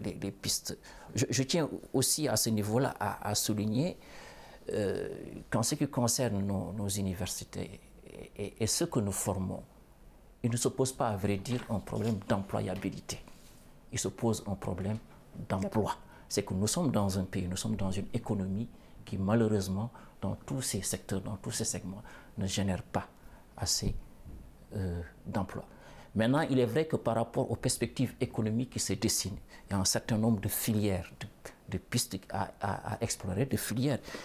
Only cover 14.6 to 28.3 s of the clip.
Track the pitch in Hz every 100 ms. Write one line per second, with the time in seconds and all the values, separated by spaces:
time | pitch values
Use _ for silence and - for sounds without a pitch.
14.6 | - 95 95 110 - - - - - 107
15.6 | - 113 98 - - - - - 101 92
16.6 | 104 - 160 107 101 95 92 98 87 95
17.6 | 110 107 95 95 95 117 - 101 95 98
18.6 | 120 - - - - 95 95 113 110 107
19.6 | 92 95 117 - - - 98 98 - 139
20.6 | 127 101 - - - 95 95 107 - 110
21.6 | 113 92 90 98 - - - - 95 -
22.6 | 98 90 - 170 - - - - - -
23.6 | 80 - 101 - - - - - - -
24.6 | - - 92 87 82 - - 110 92 -
25.6 | - - - - - 98 110 143 160 131
26.6 | 120 113 160 113 - 113 113 - 127 113
27.6 | 117 - 117 - 127 - 120